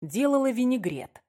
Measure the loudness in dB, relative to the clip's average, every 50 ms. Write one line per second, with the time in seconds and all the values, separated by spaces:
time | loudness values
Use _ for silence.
0 | -12 -6 -2 0 2 4 4 4 2 2 0 2 0 2 0 0 -2 -4 -6 -6
1 | -10 -12 -18 -20 _